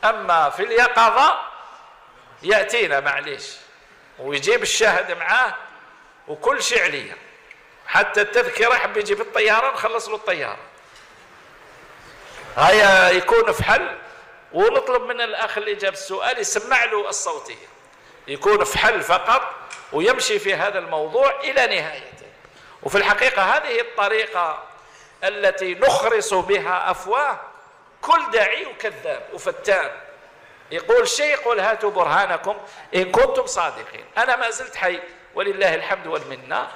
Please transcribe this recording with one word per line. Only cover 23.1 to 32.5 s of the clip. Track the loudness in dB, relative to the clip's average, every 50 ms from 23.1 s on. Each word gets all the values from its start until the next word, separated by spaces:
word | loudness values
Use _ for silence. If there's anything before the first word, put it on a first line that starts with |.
| 2 2 2 0 2 2
هذه | 2 2 2 0 0 -2 -2 -2
الطريقة | -2 -4 -2 -2 -2 0 0 0 -2 -2 -2 -2 -2 -2 -4 -8 -12 -18 -20 -20 -20 -20 -20 -20 -20 -20 -16 _ -4
التي | -4 -4 2 2 2 2 2 -4 -6 -2
نخرس | 2 2 4 4 4 2 2 0 0 0 0 0
بها | 0 2 2 0 0 0 -2 -2 -2 0 -2
أفواه | -4 -4 -4 -4 -2 0 0 -2 -4 -6 -10 -18 -20 -20 -20 -20 _ -20 _ _ _ _
كل | 0 2 2 2 2 2
داعي | 2 2 2 2 0 -4 -6
وكذاب | -10 -12 -8 -8 -8 -8 -8 -8 -8 -8 -8 -8 -14 -16
وفتان، | -8 -6 -6 -6 -4 0 0 2 2 0 -4 -8 -12 -18 -20 -20 -20 -20 -20 -20 -20 -20 -20 -20 -20 -20 -10
يقول | -10 -10 0 4 4 4 4 2
شيء، | 0 0 0
يقول: | 0 0 0 0 0 0 2
"هاتوا | 2 0 0 0 -2 -2
برهانكم | 0 2 2 4 4 2 2 2 -2 -4 -2 -4